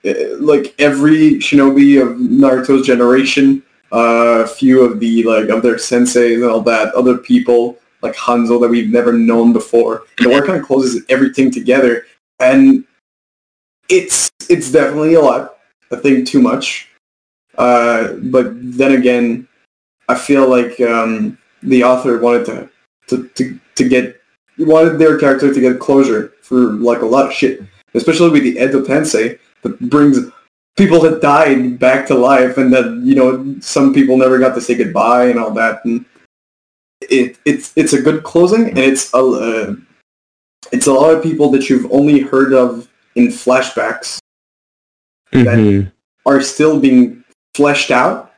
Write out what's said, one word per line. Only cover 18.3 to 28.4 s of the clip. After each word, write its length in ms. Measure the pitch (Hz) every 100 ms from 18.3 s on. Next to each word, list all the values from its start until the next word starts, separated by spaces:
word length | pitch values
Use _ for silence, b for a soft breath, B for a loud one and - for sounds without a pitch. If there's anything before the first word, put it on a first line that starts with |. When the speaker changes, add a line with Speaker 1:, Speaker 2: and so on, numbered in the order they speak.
| 131 107
Speaker 1:
then 380 | 120 127 123 135
again, 560 | 131 123 123 120 117 - _ _ _ _ _ -
I 60 |
feel 340 | 123 - 139 131
like, 300 | 123 117 -
um, 580 | 117 117 113 110 107 - _ _
the 220 | 135 127
author 340 | 123 127 139 117
wanted 260 | 120 120 113
to, 240 | - - _ _ _ -
to, 200 | 127 127
to, 300 | - 131 - _ -
to 120 | 123
get, 320 | 127 - - _ _ _ -
wanted 400 | 156 160 165 151
their 200 | 160 -
character 340 | 139 135 143
to 80 | 135
get 200 | 123 123
closure 540 | - 139 131 107 104 _
for, 300 | _ 127 120
like, 260 | 107 120 120
a 60 | 113
lot 200 | 131 139
of 60 |
shit, 300 | - 135 - B B _
especially 340 | 120 160 160 170
with 140 | 147